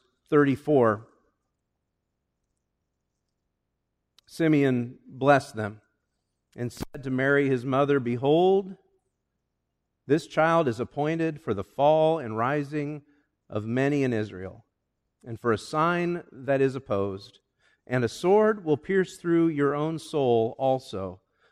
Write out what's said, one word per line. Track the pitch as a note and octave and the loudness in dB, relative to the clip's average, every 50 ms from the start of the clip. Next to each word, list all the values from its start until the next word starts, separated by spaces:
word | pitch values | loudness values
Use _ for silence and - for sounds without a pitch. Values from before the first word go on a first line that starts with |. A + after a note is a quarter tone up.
| _ _ _ _ _ _ | _ _ _ _ _ _
thirty-four, | D#3+ D3 C#3+ C#3 C3 - - D3+ D3+ C3 A#2 A2 G#2+ G#2+ A2+ - _ _ _ _ _ _ _ _ _ _ _ _ _ _ _ _ _ _ _ _ _ _ _ _ _ _ _ _ _ _ _ _ _ _ _ _ _ _ _ _ _ _ _ _ _ _ _ _ _ _ _ _ _ _ _ _ _ _ _ _ _ _ _ | 2 4 4 4 2 -2 0 2 2 4 4 4 2 0 -6 -14 _ _ _ _ _ _ _ _ _ _ _ _ _ _ _ _ _ _ _ _ _ _ _ _ _ _ _ _ _ _ _ _ _ _ _ _ _ _ _ _ _ _ _ _ _ _ _ _ _ _ _ _ _ _ _ _ _ _ _ _ _ _ _
Simeon | _ - - E3 D#3+ D#3 C#3+ C#3 C3+ B2+ A#2+ A#2+ B2 - - _ - | _ -6 -2 2 2 4 4 4 2 2 0 -2 -6 -10 -16 _ -20
blessed | C3+ B2+ C3 C#3+ C#3+ C3+ - - - | -10 0 4 4 4 4 2 -2 -6
them | A2 A2 G2+ A2 A2+ _ _ _ _ _ _ _ _ _ _ _ _ _ _ _ | -8 -6 -6 -8 -12 _ _ _ _ _ _ _ _ _ _ _ _ _ _ _
and | - A#2+ A#2 | -10 -10 -10
said | - - - - - D3+ B2+ | -8 -10 -12 -12 -12 -10 -8
to | C3 | -4
Mary, | C3 B2+ C3+ C#3 C#3+ C#3+ C#3+ C3+ | -2 0 2 2 2 2 2 2
his | C3 B2 A#2 | 0 -2 -2
mother, | C#3 C3 C3+ C#3+ C#3 C#3+ C#3 | -2 0 0 2 2 0 0
"Behold, | A#2+ A#2+ A#2+ A#2+ A#2 C#3 D3+ E3 F3+ F#3 G3 G3 G3+ F#3 - - _ _ _ _ _ _ _ _ _ _ _ _ _ _ _ _ _ _ _ _ _ _ _ _ _ | 0 -2 -4 -2 0 2 2 4 4 4 2 2 0 -4 -10 -18 _ _ _ _ _ _ _ _ _ _ _ _ _ _ _ _ _ _ _ _ _ _ _ _ _
this | B2 C#3 E3+ E3 | 0 0 0 0
child | - - D#3+ D#3 E3 E3 E3 E3 B2+ | -2 -2 0 2 2 2 2 2 0
is | A2+ A2+ | -2 -4
appointed | A#2 - _ C#3+ D3 D3+ E3 E3 E3 D#3+ D3+ C#3+ | -6 -8 _ -4 -4 -2 -2 -2 -2 -4 -4 -6
for | - - G#2+ | -6 -6 -6
the | G2 G2 | -6 -6
fall | - _ - C#3 D3 D#3 D#3+ D#3 D#3 D#3+ E3 | -8 _ 0 2 4 4 4 4 2 2 0
and | C3 A2 A2 | -4 -6 -4
rising | A2 A#2 B2+ D3 D3+ C#3+ C3+ D3+ D3+ D3 C#3+ D3+ D3 C#3+ _ _ _ _ _ _ _ _ _ | -2 -2 -2 -2 -2 -4 -4 -6 -6 -6 -6 -8 -12 -14 _ _ _ _ _ _ _ _ _
of | - G#2+ G#2 | -8 -6 -4
many | A2 A#2+ B2+ C3+ C#3+ D3 C#3+ C#3 | -2 -2 0 0 0 0 0 0
in | B2+ A#2 | 0 0
Israel, | G#2+ G#2+ G2+ F#2+ F2+ F#2+ F#2 F#2+ A2 - _ _ _ _ _ _ _ _ _ _ _ - | -2 -4 -6 -8 -12 -12 -14 -14 -18 -20 _ _ _ _ _ _ _ _ _ _ _ -16
and | A#2+ A#2 - | -14 -12 -4
for | - A#2 A2 | 0 0 0
a | G2+ | 0
sign | - - - D3+ D#3+ E3+ F3 F3 F3 F3 F3 F3 - - - | -2 -4 -2 -2 0 0 0 0 -2 -2 -4 -6 -8 -14 -20
that | B2+ C3 C3 C#3 C3+ | -8 -2 0 2 2
is | C3+ C3+ B2+ | 2 2 0
opposed. | B2+ - - G#2 G2+ G2 G2+ F#2+ G2 - - - _ _ _ _ _ _ _ _ _ _ | -4 -6 -4 -2 -2 -2 -2 -4 -8 -12 -18 -20 _ _ _ _ _ _ _ _ _ _
And | - B2 B2+ A#2+ | -4 -2 -2 -2
a | A2 | -2
sword | - - - F3+ G3 G#3+ G#3+ G#3+ A3 G#3 F3 | -2 -2 2 4 4 4 4 4 2 0 -2
will | D#3 D3+ | -2 -2
pierce | C#3+ - - F#3+ F#3+ F#3 - - | -2 0 0 0 0 0 -2 -6
through | - - E3+ E3+ E3 E3 E3 | -8 -2 0 2 2 2 2
your | D#3 C#3 C#3+ C#3 C#3+ | 2 0 0 0 0
own | D3 D3+ D#3+ E3 D3+ | 0 -2 -4 -4 -8
soul | - - - D3+ C#3 B2 A#2 A2+ A2+ A#2+ - - | -8 -6 -2 0 2 2 4 2 2 0 -2 -2
also, | C3 C3 C3 B2+ - - - F#2+ G2 F#2 F2+ - _ _ _ _ _ _ | -2 0 0 -2 -4 -8 -8 -8 -8 -8 -10 -12 _ _ _ _ _ _